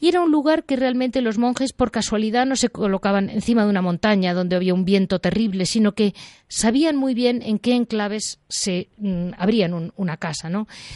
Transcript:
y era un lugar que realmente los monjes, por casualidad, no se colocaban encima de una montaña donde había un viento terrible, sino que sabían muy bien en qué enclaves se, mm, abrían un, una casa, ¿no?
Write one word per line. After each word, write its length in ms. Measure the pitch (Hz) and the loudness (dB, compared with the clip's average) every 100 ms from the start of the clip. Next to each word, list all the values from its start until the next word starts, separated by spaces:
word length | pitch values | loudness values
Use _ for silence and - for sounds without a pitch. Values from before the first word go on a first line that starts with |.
y 80 | 330 | 0
era 140 | 359 | 2
un 100 | 339 | 4
lugar 320 | 302 285 320 | 2 4 2
que 140 | - 269 | 0 0
realmente 440 | 254 247 254 262 | 0 0 0 0
los 160 | 233 214 | 0 0
monjes, 360 | 240 247 262 | 0 0 -4
por 180 | - 247 | -2 -2
casualidad, 540 | 226 - 214 220 240 262 | -2 -2 -2 0 0 0
no 100 | 262 | 0
se 140 | 240 | -2
colocaban 600 | - 208 190 202 196 196 | -2 -2 0 0 0 0
encima 360 | 214 - 233 208 | -2 0 2 2
de 40 | |
una 120 | 202 | 2
montaña 520 | 180 175 220 202 180 | 0 0 2 2 2
donde 220 | 180 180 180 | 0 0 0
había 180 | 185 | 2
un 120 | 180 185 | 2 2
viento 340 | 196 185 185 | 2 2 0
terrible, 460 | 180 196 226 190 180 | 0 0 0 -2 -2
sino 260 | 220 220 | 2 2
que 220 | - 208 - - - _ | 2 0 -2 -12 -20 _
sabían 480 | - 220 254 320 285 | -2 2 2 2 2
muy 180 | 269 | 0
bien 280 | 240 247 240 | 2 0 0
en 180 | 220 208 | -2 -2
qué 160 | 233 247 | 2 2
enclaves 640 | 233 220 208 214 - - - | 2 -2 -4 -4 -8 -12 -10
se, 400 | - 208 180 - - | -6 -4 -4 -4 -8
mm, 320 | 202 180 180 - | -4 -2 -4 -2
abrían 360 | 185 226 170 | 0 2 2
un, 180 | 175 165 - | -2 -8 -6
una 180 | 185 160 | -4 -4
casa, 340 | 165 147 165 | -6 -6 -6
¿no? 160 | 190 214 - - | -6 -6 -12 -18